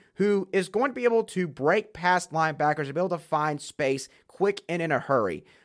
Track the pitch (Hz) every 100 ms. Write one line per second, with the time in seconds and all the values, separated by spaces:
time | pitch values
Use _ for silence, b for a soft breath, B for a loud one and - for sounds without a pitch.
0 | b - 202 202 185 196 180 214 269 247
1 | 240 226 220 190 175 131 143 214 214 -
2 | 180 180 - 160 160 147 151 151 139 143
3 | 185 170 - 156 151 147 - - 135 135
4 | - b b - 202 202 - 170 165 131
5 | - 131 101 76 b b